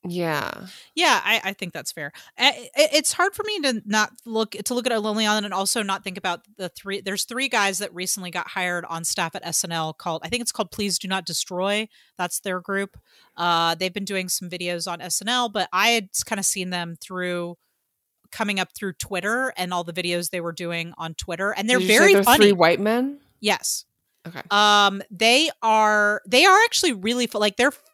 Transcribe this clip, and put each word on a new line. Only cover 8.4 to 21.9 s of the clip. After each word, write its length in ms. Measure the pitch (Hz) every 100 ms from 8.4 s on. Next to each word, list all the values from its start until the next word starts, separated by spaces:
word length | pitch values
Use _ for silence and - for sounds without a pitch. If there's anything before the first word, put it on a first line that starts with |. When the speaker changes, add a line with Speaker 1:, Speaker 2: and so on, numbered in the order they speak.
| -
Speaker 2:
hired 360 | 190 180 175 -
on 180 | 165
staff 320 | 165 - 165 202
at 100 | 170
S 160 | -
N 80 | 180
L 220 | 165 160
called, 300 | - 180 160
I 40 | 165
think 140 | 240
it's 80 | 233
called 220 | - 196
Please 260 | - 202 175
Do 80 | 190
Not 180 | 190 175
Destroy. 600 | 165 - 180 196 208 220 _ _ -
That's 220 | 180 -
their 180 | 196 185
group. 380 | 175 196 196 - _ _ _ -
Uh, 400 | 175 170 165 165
they've 180 | 185
been 100 | 202
doing 240 | 196 196 185
some 220 | - 180
videos 400 | 175 175 175 180
on 100 | 170
S 220 | 180 -
N 60 | 202
L, 200 | 247 240
but 200 | 208 170
I 180 | 185 220
had 180 | 233 190
s-, 120 | -
kinda 180 | - 208
seen 280 | 190 196 185
them 260 | 180 170 165
through, 560 | - 185 180 175 175 170 _ _ _ _ _ _ _
coming 260 | - 208 196
up 140 | 185
through 200 | - 196
Twitter 580 | - - 185 196 233 262 -
and 160 | 180
all 120 | 180
the 80 | 170
videos 380 | 170 175 175 170
they 100 | 185
were 120 | 170
doing 400 | 160 175 170 170 -
on 160 | 165
Twitter, 380 | 160 - 170 202
and 180 | 208 214
they're 80 | 254
Speaker 1:
Did 80 |
you 80 | 185